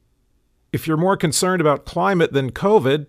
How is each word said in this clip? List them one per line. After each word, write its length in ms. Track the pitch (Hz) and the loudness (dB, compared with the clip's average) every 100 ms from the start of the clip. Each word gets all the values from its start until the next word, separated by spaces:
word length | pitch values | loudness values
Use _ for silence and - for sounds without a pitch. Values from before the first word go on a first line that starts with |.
| _ _ _ _ _ _ _ | _ _ _ _ _ _ _
If 140 | 139 160 | -6 -2
you're 120 | 156 | 0
more 200 | 180 190 | 0 0
concerned 440 | 170 - 185 185 | -2 0 0 2
about 260 | 156 139 - | 2 0 -4
climate 440 | 170 190 185 165 | -2 0 2 0
than 200 | 135 131 | 0 -4
covid, 560 | - 196 214 131 151 | -2 2 2 2 -2